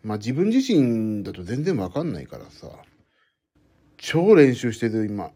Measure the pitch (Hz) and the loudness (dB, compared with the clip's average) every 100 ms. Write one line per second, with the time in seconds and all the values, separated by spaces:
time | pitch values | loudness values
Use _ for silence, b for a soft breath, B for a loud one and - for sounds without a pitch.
0 | 107 104 107 131 202 247 262 185 123 113 | -8 -6 -4 0 2 2 2 2 2 0
1 | 110 107 98 90 87 123 165 175 92 139 | -2 -4 -8 -12 -8 -4 -2 -2 -4 -6
2 | 165 90 67 - - - - - - _ | -6 -8 -12 -18 -20 -20 -20 -20 -20 _
3 | _ _ _ _ _ _ _ _ _ - | _ _ _ _ _ _ _ _ _ -16
4 | - 160 185 196 139 120 123 107 117 110 | -4 0 6 8 8 4 -4 -2 -4 -2
5 | 107 104 82 | -4 -6 -10